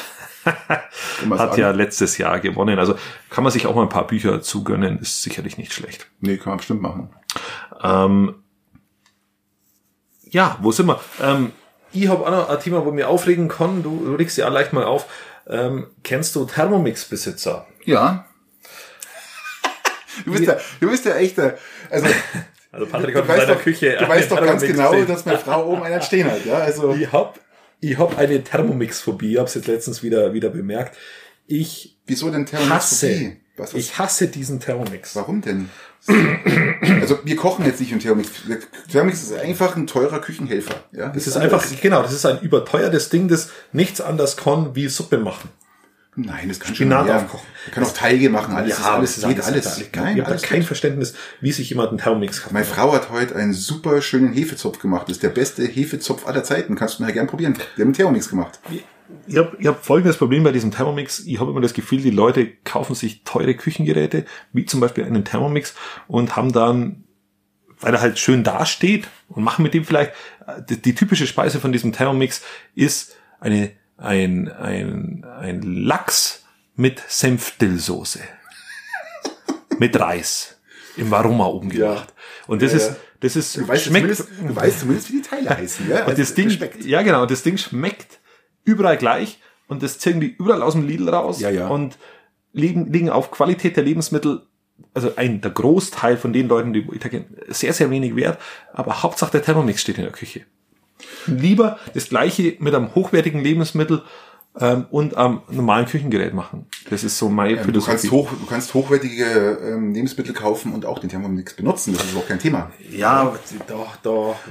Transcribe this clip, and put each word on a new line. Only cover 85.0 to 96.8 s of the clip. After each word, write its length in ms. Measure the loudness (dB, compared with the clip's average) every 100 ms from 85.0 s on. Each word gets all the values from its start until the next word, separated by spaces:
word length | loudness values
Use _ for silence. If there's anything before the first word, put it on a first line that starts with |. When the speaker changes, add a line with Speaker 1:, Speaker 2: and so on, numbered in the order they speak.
| -2
Speaker 2:
wie 60 | -6
die 60 |
Teile 280 | -4 -4 -2
heißen, 380 | -2 -2 -6 -2
ja? 60 | 0
Speaker 1:
Und 40 | 0
Speaker 2:
Also, 120 | 0
Speaker 1:
das 120 | 0
Ding, 100 | 2 2
Speaker 2:
geschmeckt. 360 | 0 -4 -10
Speaker 1:
ja 180 | -2 2
genau, 200 | 4 4
und 80 | 2
das 120 | 0
Ding 160 | -2 -2
schmeckt 640 | -4 -6 -6 -6 -14 -20 _ _ _ _
überall 320 | 0 4 4 4
gleich 420 | 2 0 -2 -10 _ _ _
und 140 | -6
das 160 | -6 -2
ziehen 220 | -2 0
die 80 | -2
überall 280 | 0 2 2
aus 100 | 2
dem 140 | 2 0
Lidl 220 | -2 0
raus 300 | 0 0 -2
Speaker 2:
Ja, 100 | -2
ja. 180 | -2 -2
Speaker 1:
und 300 | -2 -4 -8 -20 -20 _ _ _
liegen, 360 | 0 0 2 0
liegen 200 | 2 2
auf 200 | 0 -2
Qualität 460 | 0 0 2 0 2
der 80 |
Lebensmittel, 640 | 2 0 0 0 0 -2 -6 _ _ _ _
also 180 | -4 -4 0
ein, 260 | -2 -2
der 80 | -4
Großteil 640 | 0 4 4 2 0 2 2
von 160 | 2
den 160 | 0 2
Leuten, 240 | 2 2
die 140 | -2